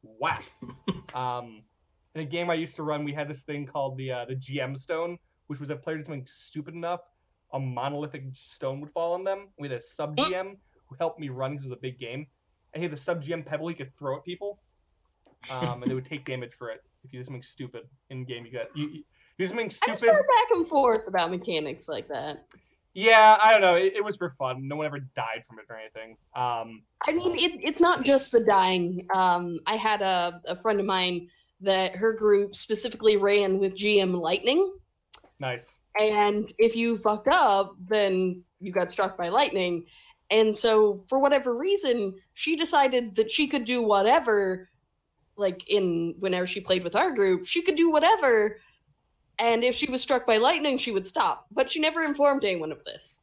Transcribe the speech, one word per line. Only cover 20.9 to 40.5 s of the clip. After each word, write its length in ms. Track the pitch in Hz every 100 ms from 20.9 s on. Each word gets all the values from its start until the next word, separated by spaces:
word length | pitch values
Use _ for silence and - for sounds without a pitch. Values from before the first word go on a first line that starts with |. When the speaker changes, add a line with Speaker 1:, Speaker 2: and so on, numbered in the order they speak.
| 226 196
Speaker 3:
about 220 | 185 165
mechanics 560 | 185 185 165 151 147 -
like 180 | 139 -
that. 380 | 135 147 147 _ - _ _ _
Speaker 1:
Yeah, 440 | 190 220 226 214 214
I 100 | 214
don't 100 | 220
know. 140 | 190 175
It, 180 | 190 196
it 80 |
was 120 | 208 196
for 140 | 175
fun. 360 | 131 131 127 135
No 80 | 147
one 80 | 151
ever 140 | 143
died 440 | 131 - 113 113 117
from 120 | 113
it 60 | 107
or 60 | 113
anything. 340 | 110 110 113 113 _
Um, 500 | 127 123 120 113 110 _ _ -
Speaker 3:
I 60 |
mean, 240 | 311 359 339
it, 220 | 339 -
it's 200 | 302 302
not 220 | 339 359
just 280 | 262 277 -
the 100 | 233
dying. 600 | 214 196 185 185 175 180 185
Um, 460 | 190 185 175 175 165 -
I 80 | 220
had 260 | 220 208
a, 400 | 196 185 175 175 -
a 80 | 180
friend 240 | 220 208
of 60 | 196
mine 420 | 190 180 180 175 _ _ _
that 340 | 196 190 185 185
her 180 | 220
group 420 | 220 214 202 202 202
specifically 600 | - 214 240 - 214 208
ran 420 | 196 202 196 190
with 160 | 196 190
G 240 | 208 208
M 120 | 190
Lightning. 640 | 180 165 185 226 302 381 392 _ _ _ - _ _
Speaker 1:
Nice. 380 | 135 123 - _ _ 208
Speaker 3:
And 480 | 214 208 208 208 220 -
if 180 | 226 226
you 220 | 233 226
fucked 300 | 214 208 226
up, 460 | 349 262 196 190 - 185
then 580 | 214 196 185 185 180 _ _
you 120 | 190
got 180 | 185 175
struck 260 | - 190 190
by 120 | 175
lightning. 560 | 214 285 190 180 170 170 - - _ _
And 260 | 214 220